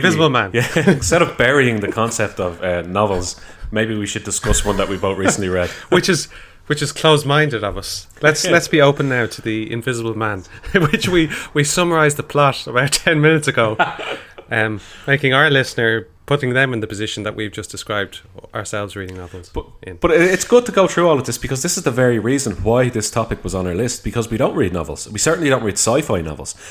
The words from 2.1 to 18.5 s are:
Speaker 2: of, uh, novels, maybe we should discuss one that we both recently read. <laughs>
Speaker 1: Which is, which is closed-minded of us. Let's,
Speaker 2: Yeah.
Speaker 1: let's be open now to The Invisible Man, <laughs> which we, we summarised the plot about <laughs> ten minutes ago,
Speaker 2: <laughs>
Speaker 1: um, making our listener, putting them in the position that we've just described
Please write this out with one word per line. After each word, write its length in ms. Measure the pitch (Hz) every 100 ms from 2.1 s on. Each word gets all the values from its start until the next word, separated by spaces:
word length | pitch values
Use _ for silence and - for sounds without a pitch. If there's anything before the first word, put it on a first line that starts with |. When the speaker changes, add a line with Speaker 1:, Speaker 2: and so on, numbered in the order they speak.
| 113 104 -
Speaker 2:
of, 220 | 90 85
uh, 200 | 92 87
novels, 560 | 85 98 107 95 90 - - - -
maybe 220 | 107 110 107
we 80 | 101
should 180 | 110
discuss 400 | 107 - 107 101
one 120 | 104 98
that 100 | 98
we 80 | 95
both 220 | 98 95
recently 300 | 95 - 95
read. 180 | 90 87
<laughs> 200 | - -
Speaker 1:
Which 180 | 175 175
is, 200 | 165 - - - - -
which 120 | 147
is 100 | 147
closed-minded 720 | - 160 151 127 147 151 117
of 140 | 101 92
us. 300 | - - - -
Let's, 220 | 147 156 180
Speaker 2:
Yeah. 60 |
Speaker 1:
let's 160 | 170 165
be 120 | 160
open 280 | 143 143 139
now 160 | 123 110
to 160 | -
The 280 | 117 110 110
Invisible 460 | 117 131 117 113 107
Man, 280 | 110 98 - -
<laughs> 120 | - 196 147
which 140 | 220 190
we, 200 | 180 156 - -
we 120 | 151
summarised 520 | 147 - 175 165 151 147
the 60 |
plot 440 | 143 147 143 - -
about 260 | 123 139
<laughs> 120 | -
ten 160 | - 156
minutes 260 | 151 160 147
ago, 280 | 127 110 110 170 - - -
Speaker 2:
<laughs> 340 | - - -
Speaker 1:
um, 300 | 117 110 107 - - -
making 280 | 139 139
our 160 | 135 139
listener, 560 | 135 127 - 113 113 - _ -
putting 260 | 143 127
them 180 | 127 135
in 60 | 120
the 80 | 107
position 380 | 101 107 -
that 100 | 104
we've 160 | 104 107
just 220 | 104 101
described 480 | 98 - 104 95 - - - -